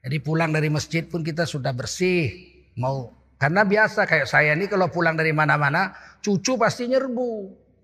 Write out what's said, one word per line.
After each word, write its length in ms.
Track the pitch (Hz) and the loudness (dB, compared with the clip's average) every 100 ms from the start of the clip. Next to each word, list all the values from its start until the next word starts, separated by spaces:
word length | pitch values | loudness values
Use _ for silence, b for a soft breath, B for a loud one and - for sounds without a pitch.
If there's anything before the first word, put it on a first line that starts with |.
Jadi 160 | 127 151 | -6 -6
pulang 320 | 139 160 160 | -2 0 0
dari 240 | 156 151 | 0 0
masjid 320 | 151 - 165 165 | -2 -2 -4 -4
pun 160 | 175 | -6
kita 240 | 160 160 165 | -6 -4 -4
sudah 240 | 147 131 | -4 -4
bersih, 640 | 123 117 - 185 180 139 - - - _ | -6 -8 -2 0 2 0 -4 -20 -20 _
mau, 400 | - 127 135 120 - _ _ | -4 -4 -4 -8 -16 _ _
karena 240 | 139 180 | 0 4
biasa 480 | 214 208 214 - 196 | 4 4 2 2 2
kayak 160 | 160 135 | 2 2
saya 320 | 143 151 151 | 2 2 2
ini 80 | 196 | 0
kalau 240 | 202 180 | 0 0
pulang 240 | 170 165 | 2 0
dari 160 | 160 160 | 0 0
mana-mana, 640 | 156 151 147 143 160 190 B B B | 2 2 2 2 0 -2 B B B
cucu 400 | - 196 196 254 | -2 0 0 0
pasti 320 | 214 208 240 | 0 0 0
nyerbu. 720 | 262 262 240 247 220 196 - _ _ | 0 0 -4 -4 -6 -10 -16 _ _